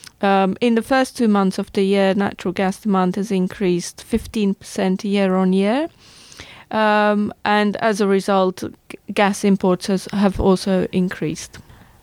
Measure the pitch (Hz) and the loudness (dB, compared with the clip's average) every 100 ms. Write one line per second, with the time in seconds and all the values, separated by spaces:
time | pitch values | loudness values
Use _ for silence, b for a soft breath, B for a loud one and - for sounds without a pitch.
0 | B _ 202 196 190 - 240 226 226 269 | B _ 2 2 2 0 0 0 2 0
1 | 262 - 226 208 190 202 196 - 196 196 | 0 0 2 2 2 -2 -4 -2 2 2
2 | 196 190 202 - 196 175 190 196 214 190 | 2 2 -2 -4 -6 -2 -4 -2 -2 0
3 | 180 185 190 190 185 - 190 175 - - | 0 -2 -2 -2 -2 -2 0 0 -4 -14
4 | - 226 - 226 196 196 - - 190 185 | -6 -4 -4 -2 -2 -4 -8 -4 -2 -2
5 | 202 202 190 185 185 190 196 254 339 B | -2 0 2 2 2 2 2 0 -4 B
6 | B B B B B B B 220 214 214 | B B B B B B B 0 2 2
7 | 208 208 208 - - 208 208 196 226 202 | 2 2 -2 -4 0 2 0 0 -2 0
8 | 202 196 185 196 185 185 - - _ - | 2 2 2 2 0 -2 -12 -14 _ -18
9 | - 202 202 202 202 190 190 180 - 190 | -6 0 0 2 2 2 2 0 0 -4
10 | - 202 202 - 196 185 202 185 - 185 | -2 0 0 2 2 2 0 -2 0 -2
11 | 180 - 156 - - - - b b b | -2 -4 -6 -8 -12 -18 -20 b b b